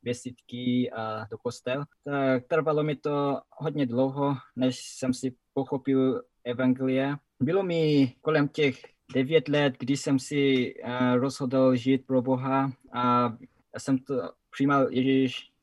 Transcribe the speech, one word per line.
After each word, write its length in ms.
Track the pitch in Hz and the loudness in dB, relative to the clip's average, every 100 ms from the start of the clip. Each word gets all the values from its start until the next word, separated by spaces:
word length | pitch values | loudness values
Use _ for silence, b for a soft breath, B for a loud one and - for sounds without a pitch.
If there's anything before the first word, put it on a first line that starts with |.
besídky 880 | 120 120 127 120 _ 123 123 123 123 | -6 -8 -8 -16 _ -6 0 0 0
a 340 | 110 110 110 110 | -4 -6 -6 -10
do 60 | 113 | -8
kostel. 460 | 123 - - 131 143 _ | -8 -6 -6 -6 -8 _
Tak 440 | - 143 135 131 - | -6 0 2 2 0
trvalo 360 | 160 156 151 | 0 2 0
mi 120 | 151 139 | 0 -2
to 460 | 147 147 143 139 _ | -2 -2 -2 -2 _
hodně 360 | - 156 147 131 | -8 -6 -2 -2
dlouho, 500 | 117 135 135 143 135 B - | 0 -2 0 -2 -2 B -2
než 240 | 127 127 - - | -2 -2 -12 -8
jsem 160 | 131 | -6
si 220 | 127 131 120 _ | -4 -6 -8 _
pochopil 680 | - 127 139 - 135 131 120 - _ | -6 -4 -4 0 2 2 -2 -8 _
evangelie. 720 | 120 123 127 127 131 131 139 147 _ _ | -8 0 0 2 0 0 -2 -4 _ _
Bylo 240 | 139 185 | 0 0
mi 500 | 190 165 156 147 131 - | 0 0 2 4 2 0
kolem 260 | - 156 143 | 0 0 0
těch 280 | - 143 127 - _ _ | 0 0 0 -16 _ _
devět 340 | 127 131 160 151 | -2 2 2 2
let, 280 | 147 143 127 | 2 2 0
když 200 | 127 139 | -4 -2
jsem 200 | - 135 | 0 -2
si, 540 | - 143 139 131 123 - | 0 0 2 2 0 -6
eh, 320 | - 123 127 123 | -8 0 2 2
rozhodl 600 | 135 - 127 131 131 127 | 0 -4 -2 4 4 4
žít 300 | 123 135 - | 2 0 2
pro 160 | 131 | 0
Boha 500 | 123 127 131 135 135 127 _ | 0 -2 0 0 -2 -6 _
a 420 | 120 123 123 120 110 - _ _ | -2 2 2 0 -4 -18 _ _
já 60 | - | -12
jsem 180 | - 135 | -2 -2
to 340 | - 131 85 - _ | -2 -6 -6 -12 _
přijímal 380 | - 139 139 131 | -2 2 4 2
Ježíš 600 | 127 131 135 131 - - _ | 2 2 2 2 -2 -14 _